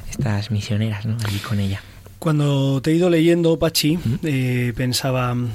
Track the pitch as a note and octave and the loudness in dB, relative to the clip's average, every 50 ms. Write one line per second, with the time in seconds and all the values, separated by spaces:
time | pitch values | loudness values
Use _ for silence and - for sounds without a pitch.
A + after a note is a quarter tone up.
0 | - - - - - A2 G#2 G2+ G2+ - G#2+ G#2 G2+ - G#2+ G#2 A2 A2+ G#2+ G2+ | -12 -10 -6 -4 -2 -2 -2 -2 -2 -2 -4 -4 -2 -2 -2 -2 -2 -2 -4 -4
1 | G#2+ A2+ A2 A#2 A2 G#2 G2+ G2+ - - A2+ G2+ G2 F#2+ G2 G2+ - - - - | -4 -4 -4 -4 -4 -4 -4 -4 -4 -4 -2 -2 -2 -2 -4 -6 -8 -14 -20 -20
2 | - - - - - E3 D3+ D3 D3 C#3+ C#3 C#3 C3+ C3+ C3+ C3+ A#2+ D#3+ D#3+ E3+ | -20 -20 -12 -6 -2 0 2 2 2 2 2 2 2 2 0 0 2 2 2 4
3 | F3 F3+ E3+ D#3+ D#3+ E3+ E3+ F3 E3 E3 E3 D3 E3 D#3+ D#3+ - - D3 D#3+ F3+ | 4 4 4 4 6 4 4 4 4 2 2 2 2 0 0 2 0 0 0 0
4 | - A2 A#2 - - D#3 C#3 C3 B2+ B2+ B2 B2 B2 A#2+ A2+ A#2+ C3 B2 B2 - | 0 -2 -2 -2 -2 -2 -2 0 0 0 0 0 0 -2 -2 -2 -2 -2 -2 -2
5 | - C3+ B2+ B2+ B2 B2 B2 B2 B2 A#2 A2 | -2 0 0 0 0 0 -2 -2 -4 -4 -6